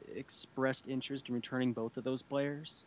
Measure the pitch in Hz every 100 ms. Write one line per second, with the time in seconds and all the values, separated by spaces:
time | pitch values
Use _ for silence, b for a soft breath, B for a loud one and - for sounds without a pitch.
0 | - 110 135 - - - 131 127 123 131
1 | - 139 - 120 - 131 127 117 113 -
2 | 120 131 - 139 143 147 156 -